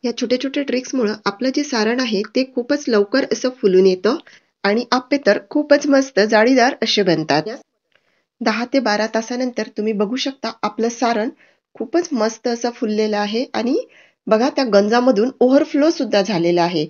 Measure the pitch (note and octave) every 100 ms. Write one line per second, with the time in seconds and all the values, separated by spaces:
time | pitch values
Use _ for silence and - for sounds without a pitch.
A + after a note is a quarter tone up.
0 | B3 A3+ B3 B3+ C4+ C#4+ C#4 B3 B3+ C4+
1 | G#3+ G#3+ G#3 G3+ B3+ C4+ C#4+ A#3+ G#3+ B3
2 | B3 G3 G#3+ B3 C4 B3+ A#3+ D4 D4 G#3+
3 | G3+ C4 C#4 A3+ B3+ B3+ G#3 F#3 F#3+ F#3
4 | G3 D#4 - - _ _ G3+ G#3+ A#3+ B3
5 | B3+ C#4+ C#4 G#3 - D4 D4 C#4+ D4 C4+
6 | C4+ - G#3+ A3 A3 C4 A#3 - A3+ -
7 | F#3 D#3+ D#3 D3 D#3+ B3 _ _ _ _
8 | _ _ _ _ A#3 A3 A#3+ C4+ A#3 G#3
9 | A3 A3 A3+ B3 B3+ A#3+ G#3+ - G#3+ G#3
10 | G3+ B3+ C#4 C4+ - - G#3+ A3 A3+ A#3
11 | A#3+ A3+ A#3 - _ _ _ - A3+ E4+
12 | F4 B3 G#3+ A3 B3 A#3+ A#3+ A#3+ A3+ G#3+
13 | G#3+ G#3 G#3 A3 C4+ G#3+ A#3 D#4+ C5 _
14 | _ _ - G#3+ C4 D4+ C4 G3+ G#3 A#3
15 | B3 G#3 A#3+ - B3+ C4+ D#4 D4 D4+ E4
16 | A#3+ G#3 G3 F#3+ E3+ F3 F3 F3 D#3